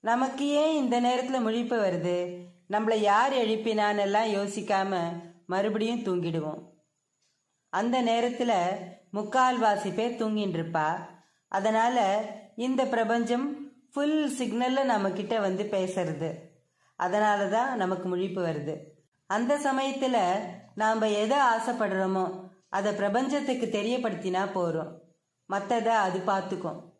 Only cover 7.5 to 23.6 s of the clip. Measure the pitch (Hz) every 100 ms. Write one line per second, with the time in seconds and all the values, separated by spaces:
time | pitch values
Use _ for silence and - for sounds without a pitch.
7.5 | _ _ 180 226 254 233 226 240 240 240
8.5 | 202 175 196 - - _ 196 208 262 254
9.5 | 247 226 202 202 170 233 233 220 214 202
10.5 | 170 160 165 156 170 170 - _ _ _
11.5 | 196 202 220 233 247 196 208 214 - -
12.5 | - 247 262 262 240 220 233 233 240 285
13.5 | - - - _ - 294 311 294 - 247
14.5 | 220 254 262 269 220 196 185 202 226 196
15.5 | 185 208 196 185 190 165 147 160 - -
16.5 | _ _ _ _ _ 180 202 214 202 196
17.5 | 214 262 247 185 185 185 180 190 185 170
18.5 | 151 147 151 - - _ _ _ 202 240
19.5 | 285 285 262 269 - 269 240 180 190 208
20.5 | - - - 214 220 220 208 214 277 262
21.5 | 226 - 240 214 190 190 190 180 - -
22.5 | _ _ 190 202 202 202 214 262 285 262
23.5 | 254